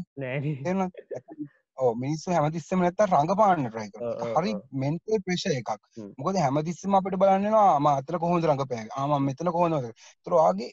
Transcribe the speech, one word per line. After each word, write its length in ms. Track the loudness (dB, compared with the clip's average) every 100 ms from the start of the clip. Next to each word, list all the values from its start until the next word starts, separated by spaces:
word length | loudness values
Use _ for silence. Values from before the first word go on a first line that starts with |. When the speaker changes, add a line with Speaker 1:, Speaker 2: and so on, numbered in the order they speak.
| -8
Speaker 1:
නෑනේ. 400 | -10 -6 -4 -4 -4
Speaker 2:
තේරුණාද? 360 | -2 -2 -2 -6 -14 -14 -14 -14 -14 _ _ -2
ඔව්, 140 | 0 0
මිනිස්සු 340 | -2 -4 -2
හැමතිස්සෙම 520 | 0 0 -2 -4 0
නැත්තම් 320 | 0 2 2
රඟපාන්න 560 | 2 2 4 4 4 0
try 160 | -6 -10
කරනවා. 220 | -8 -6
Speaker 1:
ඔව්, 80 | -6
Speaker 2:
ඒක 180 | -2 -2
Speaker 1:
ඔව්, 60 |
Speaker 2:
හරි 120 | -2
Speaker 1:
ඔව්. 80 | -4 -8
Speaker 2:
මෙන්ටල් 500 | -6 -4 -4 -2 -4
ප්‍රෙෂර් 320 | -2 -4 -2
එකක්. 160 | -4 -4 -8 _
Speaker 1:
හ්ම්. 200 | -16 -14 -8
Speaker 2:
මොකද 200 | -4 0
හැමතිස්සෙම 580 | 0 0 -2 -6 0
අපිට 240 | 0 0 2
බලන්න 280 | 4 4 4
වෙනවා, 200 | 4 6
"ආ, 120 | 6
මම 100 | 4
අතන 300 | 0 -2 -4
කොහොමද 260 | 0 2
රඟපෑවේ? 500 | 2 0 0 -6 -8 -6
ආ, 100 | -2
මම 180 | 0
මෙතන 280 | 0 -2 -2
කොහොමද?" 260 | 0 0 0
ඒතර 540 | -4 -12 -20 _ 0
ඔයාගේ 400 | 4 4 2 -6